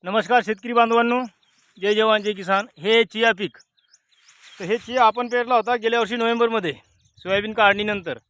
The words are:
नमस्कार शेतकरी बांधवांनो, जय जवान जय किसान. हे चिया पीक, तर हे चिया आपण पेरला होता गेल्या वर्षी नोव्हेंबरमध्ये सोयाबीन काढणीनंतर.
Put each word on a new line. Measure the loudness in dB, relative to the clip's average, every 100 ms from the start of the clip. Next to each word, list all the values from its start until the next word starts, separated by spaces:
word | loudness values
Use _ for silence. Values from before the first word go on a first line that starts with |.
नमस्कार | -2 -2 2 2 2
शेतकरी | -8 -2
बांधवांनो, | 2 4 2 2 0 -4 _ _ _ _ _
जय | -2
जवान | 2 2 2
जय | 0
किसान. | -6 -2 -2 -2 _
हे | 0 2
चिया | 2 0 0
पीक, | 0 -6 _ _ _ _ _ _ _ _ _ -20 -14
तर | -4
हे | -4
चिया | -2 2 2
आपण | 2 -4
पेरला | -4 0 0
होता | 0 -2
गेल्या | 0 -2
वर्षी | -2 -2
नोव्हेंबरमध्ये | -2 0 0 -2 -4 -8 _ _ _ _ -4
सोयाबीन | -4 -2
काढणीनंतर. | 2 2 2 -2 -6 -8 -12 _